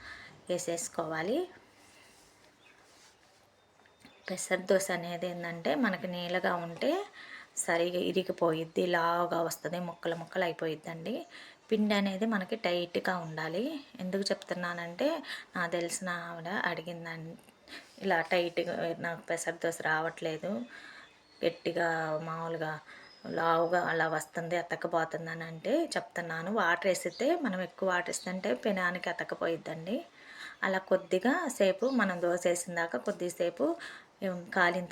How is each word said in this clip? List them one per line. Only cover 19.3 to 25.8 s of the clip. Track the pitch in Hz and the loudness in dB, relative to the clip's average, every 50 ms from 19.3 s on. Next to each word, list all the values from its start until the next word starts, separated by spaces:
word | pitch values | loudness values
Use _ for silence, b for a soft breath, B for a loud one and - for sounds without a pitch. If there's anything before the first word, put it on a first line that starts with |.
పెసర | 175 165 - - 170 170 - | -4 -2 -2 -4 -4 -2 -2
దోశ | 170 165 - - 160 | -2 -2 0 0 2
రావట్లేదు, | 156 156 160 165 160 - 175 165 156 156 - 175 208 233 240 B B B B B B B B B B B _ _ - - | 2 2 2 -2 -4 -4 -4 -4 -4 -2 -4 -4 -4 -4 -6 B B B B B B B B B B B _ _ -6 -2
గట్టిగా | - - - - - - 165 175 175 165 165 160 160 156 156 156 165 165 | 0 0 0 0 -2 -2 0 2 2 2 2 0 0 0 -2 -2 -2 -4
మామూలుగా | 160 165 165 165 165 160 160 156 156 151 B B B B B B B - - - 170 165 | -6 -4 -4 -4 -4 -2 -2 -4 -4 -6 B B B B B B B -14 -10 -6 -2 2
లావుగా | 165 165 165 165 170 170 180 180 - - | 4 6 6 6 6 6 4 4 4 2
అలా | 160 165 160 160 165 156 | 2 2 2 2 2 0
వస్తుంది, | 151 - - 175 165 165 175 175 170 | -2 -4 -6 -6 -2 0 0 0 0
అతక్కపోతుంది | - 170 160 - 170 170 165 160 160 - 156 165 165 165 | -2 -4 -4 -2 0 2 2 2 2 -2 -4 -6 -6 -6
అని | 165 165 165 | -8 -8 -8
అంటే | 165 160 - 180 247 320 | -10 -6 0 2 2 2